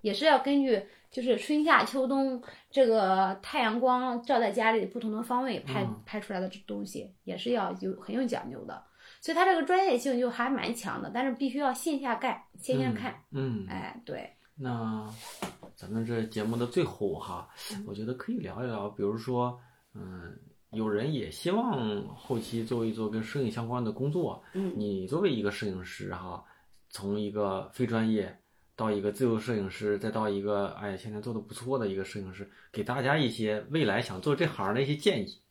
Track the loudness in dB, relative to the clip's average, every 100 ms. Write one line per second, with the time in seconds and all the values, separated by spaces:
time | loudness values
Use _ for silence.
0 | -2 4 6 6 6 4 6 2 2 -18
1 | _ -4 2 2 4 2 6 6 4 0
2 | 2 2 2 -2 -8 -20 _ 6 8 8
3 | 6 6 4 0 -4 0 2 4 4 4
4 | 2 -2 2 4 4 4 4 4 0 -4
5 | -4 -4 0 0 0 -4 -2 -2 -2 -4
6 | -8 -10 -6 -4 -4 -8 -10 -8 -8 -10
7 | -12 -14 -10 -6 0 0 0 -2 -6 -6
8 | -4 -2 -2 -2 -6 -10 -12 -12 -16 _
9 | -20 -10 -2 4 6 6 6 6 6 4
10 | 2 2 2 0 0 2 0 -2 -4 -6
11 | -4 0 0 0 -2 0 0 0 -2 -2
12 | -2 0 -2 -4 -10 -12 -2 2 2 0
13 | -4 -8 _ -4 -2 -2 -4 -6 -8 -10
14 | -10 -10 -10 _ _ -8 -4 -2 -2 -4
15 | -6 -12 -14 -10 -10 -10 -20 -16 -6 -4
16 | 0 -2 -2 -2 0 0 0 2 0 0
17 | -2 -2 -6 -8 -10 -16 -10 -10 -8 -6
18 | -6 -6 -4 -4 -6 -6 -4 -4 -6 -2
19 | -2 0 -2 0 0 -4 -16 _ _ -14
20 | -12 -12 -14 -16 -20 -20 _ -2 0 2
21 | 2 -2 -4 -4 0 2 2 0 0 -2
22 | -6 -14 -4 -4 -2 -4 0 0 0 0
23 | -2 -2 -4 -2 -2 -2 -2 -2 -2 -2
24 | -2 0 -2 -4 -8 -4 -2 -2 -2 -2
25 | -2 2 2 2 0 0 -4 -4 -8 -10
26 | -8 -8 -8 -12 -14 -20 _ -20 _ -8
27 | -2 -2 -2 0 0 0 -6 -2 0 4
28 | 4 2 0 -8 _ _ _ -4 0 2
29 | 0 2 2 2 0 -2 -2 -2 0 0
30 | 0 0 0 0 0 0 0 -4 -6 -6
31 | -8 -8 -4 -6 -6 -10 -2 0 0 -2
32 | -4 -8 -10 -10 -14 -16 -10 -6 -2 0
33 | 2 4 2 2 0 0 -2 2 2 2
34 | 0 -2 0 2 2 0 0 2 2 2
35 | 2 2 -4 -10 _